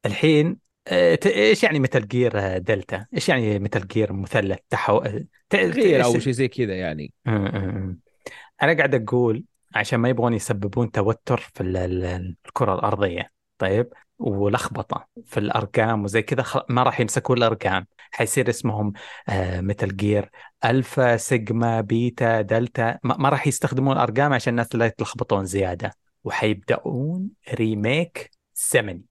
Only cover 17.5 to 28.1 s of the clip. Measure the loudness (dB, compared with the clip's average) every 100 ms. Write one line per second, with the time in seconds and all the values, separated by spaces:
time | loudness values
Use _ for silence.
17.5 | 2 0 -2 -4 _ -16 -4 0 0 0
18.5 | 0 -2 -2 -2 -4 -14 -14 -4 -2 -2
19.5 | -2 -2 -2 -4 -2 0 0 -2 -12 -20
20.5 | _ 2 2 0 2 2 2 2 -2 0
21.5 | 0 2 0 0 0 0 0 0 2 2
22.5 | 0 0 0 -2 0 -4 0 2 2 0
23.5 | 0 -2 0 0 2 2 2 2 2 0
24.5 | -2 -2 0 0 0 -8 -6 -2 -2 0
25.5 | -2 -2 -2 -8 -8 _ _ -8 -2 0
26.5 | -2 -2 -2 -2 -4 -4 -4 -6 _ -10
27.5 | -2 -2 0 0 0 -2